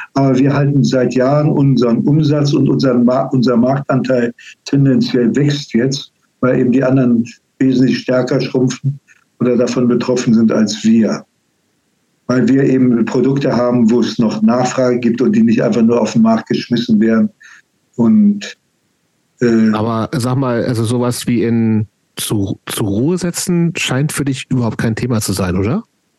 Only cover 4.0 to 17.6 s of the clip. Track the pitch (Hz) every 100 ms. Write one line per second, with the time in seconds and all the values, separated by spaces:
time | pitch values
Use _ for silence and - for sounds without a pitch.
4 | 120 127 120 - - - - 143 139 123
5 | - 127 113 113 143 143 - 113 135 135
6 | - _ _ - 127 131 123 127 131 135
7 | 123 117 117 - _ - 131 127 131 -
8 | - 127 123 139 147 131 127 - 139 -
9 | _ _ _ - 120 120 123 131 123 120
10 | - 123 - 113 113 110 107 - 110 113
11 | 104 - - _ _ _ _ _ _ _
12 | _ _ - 127 117 135 135 131 127 117
13 | 110 131 127 139 139 113 123 123 110 120
14 | 104 - 110 104 110 - - - 127 120
15 | 120 - 120 107 113 107 123 113 113 117
16 | 113 120 113 113 - 107 - 117 117 104
17 | 113 113 107 - - -